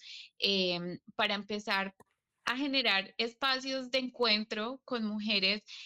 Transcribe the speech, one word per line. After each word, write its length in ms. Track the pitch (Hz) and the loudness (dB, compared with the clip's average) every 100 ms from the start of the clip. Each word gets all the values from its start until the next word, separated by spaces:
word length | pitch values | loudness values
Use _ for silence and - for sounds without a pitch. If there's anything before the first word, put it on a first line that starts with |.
| - - - _ | -12 -16 -18 _
em, 580 | 196 196 185 175 175 175 - - | 0 2 2 0 -4 -8 -10 -2
para 200 | 208 202 | 0 0
empezar 580 | 202 208 208 196 196 - - _ _ _ | -2 -6 0 0 0 -6 -20 _ _ _
a 140 | - 247 | -4 -2
generar 560 | 285 269 233 196 196 - | 0 2 4 2 0 -4
espacios 720 | 233 - 277 262 269 269 254 | -4 0 0 0 0 -4 0
de 80 | 262 | 0
encuentro 840 | 254 - 233 214 214 214 220 269 | -2 0 4 4 2 -4 -4 -6
con 220 | - 240 214 | -6 -2 -2
mujeres 560 | 214 208 202 190 214 - - | -2 0 2 2 0 -4 -16